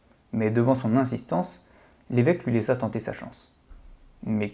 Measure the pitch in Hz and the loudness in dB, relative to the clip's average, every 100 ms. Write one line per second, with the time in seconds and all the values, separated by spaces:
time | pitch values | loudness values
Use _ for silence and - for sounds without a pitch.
0 | _ _ _ 113 110 117 120 131 113 127 | _ _ _ -2 2 2 2 2 2 2
1 | 127 117 - 170 180 - _ - - _ | 2 -4 -2 -2 -2 -8 _ -20 -20 _
2 | - 120 123 175 127 117 110 120 110 110 | -2 2 2 2 0 0 2 0 -2 -4
3 | - - - - - _ - - - - | -6 -10 -12 -18 -20 _ -20 -20 -20 -20
4 | - _ - 107 101 | -20 _ -4 -2 -2